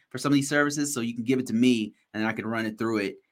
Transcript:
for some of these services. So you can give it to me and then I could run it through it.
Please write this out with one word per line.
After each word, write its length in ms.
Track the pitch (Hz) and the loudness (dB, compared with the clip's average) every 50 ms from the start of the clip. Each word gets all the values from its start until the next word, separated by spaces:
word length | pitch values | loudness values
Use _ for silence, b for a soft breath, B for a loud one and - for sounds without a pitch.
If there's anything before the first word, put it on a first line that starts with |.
| b b | b b
for 80 | - 127 | -10 -4
some 140 | - 143 | 0 2
of 20 | 143 | 2
these 160 | 143 135 - | 2 2 2
services. 440 | 147 147 143 147 143 147 147 143 - | 2 2 2 2 0 -2 -4 -4 -2
So 60 | 123 | -2
you 140 | 113 117 117 | -4 -2 -4
can 100 | - 113 | -4 -2
give 160 | 117 135 127 | 0 0 0
it 80 | 127 123 | 0 0
to 60 | 110 | 2
me 400 | 113 123 127 123 113 107 104 b b b b - | 4 4 6 4 4 0 -4 b b b b -6
and 80 | 107 | -4
then 80 | 110 110 | -2 -2
I 40 | 113 | -2
could 120 | 113 104 | -4 -4
run 200 | 110 117 113 110 | -4 -4 -4 -4
it 120 | 107 107 - | -4 -4 -4
through 200 | 113 113 113 107 | -2 0 0 0
it. 180 | 98 95 - - _ _ | 0 -2 -4 -8 _ _